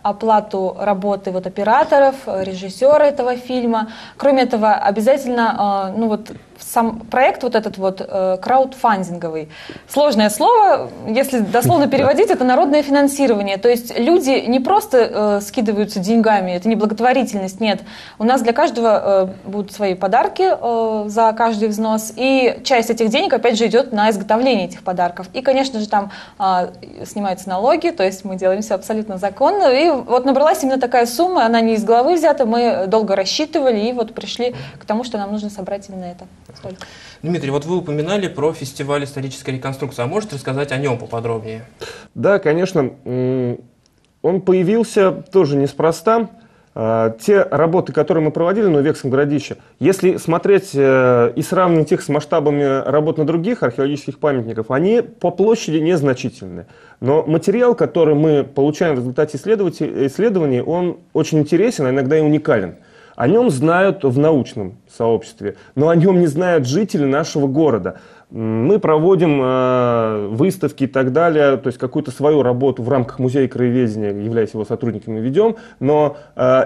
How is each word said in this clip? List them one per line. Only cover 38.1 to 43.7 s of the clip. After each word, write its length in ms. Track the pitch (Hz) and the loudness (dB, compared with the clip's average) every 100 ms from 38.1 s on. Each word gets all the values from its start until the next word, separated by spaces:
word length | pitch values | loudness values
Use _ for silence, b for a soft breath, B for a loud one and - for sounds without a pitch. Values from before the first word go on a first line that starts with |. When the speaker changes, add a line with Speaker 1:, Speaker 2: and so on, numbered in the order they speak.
| 208 185 | -4 -4
Speaker 3:
про 240 | - 151 | -2 -4
фестиваль 520 | 160 131 - 139 147 | -4 -10 -8 -4 -4
исторической 480 | 139 139 131 131 - | -4 -8 -10 -10 -8
реконструкции. 500 | 131 135 135 139 - | -8 -8 -8 -8 -6
А 40 | 120 | -4
можете 300 | 202 214 139 | -4 -6 -8
рассказать 340 | - 131 143 | -6 -6 -4
о 60 | 131 | -4
нём 220 | 143 120 | -4 -4
поподробнее? 640 | 117 117 117 113 110 110 117 - B B B | -6 -8 -6 -6 -8 -14 -16 -18 B B B
Speaker 2:
Да, 240 | - 139 196 | -2 0 2
конечно. 520 | 156 160 180 170 127 - - | 2 0 0 0 -2 -4 -8
М, 520 | 127 127 131 123 117 - | -4 -2 -2 -4 -6 -12